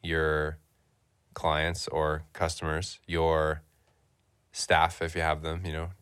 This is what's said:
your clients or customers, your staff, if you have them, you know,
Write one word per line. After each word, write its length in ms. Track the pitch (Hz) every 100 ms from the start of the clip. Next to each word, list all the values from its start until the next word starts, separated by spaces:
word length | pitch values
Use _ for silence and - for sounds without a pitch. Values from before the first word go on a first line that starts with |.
your 560 | 82 80 80 76 76 78 _ _ _ _ _ _ _
clients 540 | - 82 76 82 90 -
or 360 | 80 78 78 78
customers, 640 | - 82 - 80 78 92 - -
your 560 | 85 82 80 78 78 - _ _ _ _ _ _ _ _
staff, 480 | - - 82 82 -
if 120 | 85
you 60 | 82
have 200 | 80 78
them, 220 | 80 85
you 80 | 90
know, 180 | 78 82 92